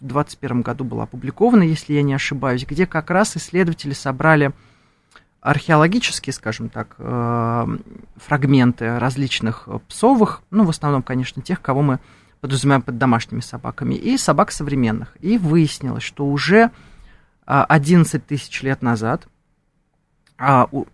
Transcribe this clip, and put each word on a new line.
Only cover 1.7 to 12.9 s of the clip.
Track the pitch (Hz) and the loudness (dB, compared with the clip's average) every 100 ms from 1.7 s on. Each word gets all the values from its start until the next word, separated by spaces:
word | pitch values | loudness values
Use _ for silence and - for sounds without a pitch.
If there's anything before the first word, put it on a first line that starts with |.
| 156 - | 0 -2
я | 147 | 0
не | 143 | 0
ошибаюсь, | 135 - 139 135 127 135 | -2 -4 -4 -2 -2 -4
где | 147 185 | -2 -2
как | 160 156 | -2 -2
раз | 185 214 160 | 0 0 -4
исследователи | - 175 170 165 143 | -4 -2 0 -2 -8
собрали | 139 135 131 160 156 139 - _ _ _ _ _ _ _ _ | -6 -6 0 2 4 2 -2 _ _ _ _ _ _ _ _
археологические, | - 147 - 156 165 233 - - - | -4 -2 2 4 4 2 -2 -6 -8
скажем | - 110 110 113 | -8 -8 -8 -8
так, | 110 113 - | -10 -12 -12
э, | 113 123 117 117 117 117 113 113 - - - - | -6 -4 -2 -2 -2 -2 -2 -6 -10 -20 -20 -20
фрагменты | - 147 135 139 123 120 117 120 | -4 -2 4 4 4 2 -4 -2
различных, | 123 131 131 - 113 - - | -2 -2 -4 -4 -4 -6 -12
э, | 110 - | -14 -12
псовых, | - 226 254 208 - _ | 0 2 4 2 0 _
ну, | 208 180 | 0 0
в | |
основном, | - 147 139 | 0 0 -2
конечно, | 123 127 127 - | -2 -4 -4 -8
тех, | - 185 | -8 -6
кого | - 135 | -2 0
мы | 147 127 - _ _ _ | 0 0 -6 _ _ _
подразумеваем | 131 135 139 135 | -6 0 2 2
под | 127 | 0